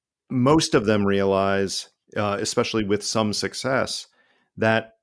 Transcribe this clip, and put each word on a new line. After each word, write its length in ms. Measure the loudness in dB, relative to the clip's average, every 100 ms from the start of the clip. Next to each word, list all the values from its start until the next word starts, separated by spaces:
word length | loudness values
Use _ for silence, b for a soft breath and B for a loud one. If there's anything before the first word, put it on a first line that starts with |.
| _ _ _
most 460 | 0 4 4 4 2
of 100 | 4
them 200 | 2 2
realize, 840 | 2 2 2 2 0 -2 -6 -12 _ _ -4
uh, 220 | -4 -2
especially 440 | -2 -2 -2 -2
with 200 | -2 -2
some 300 | -2 -2 -2
success, 760 | -2 -6 -6 -4 -2 -4 -8 -12 _ _ _ _ -2
that 380 | 0 0 -2 _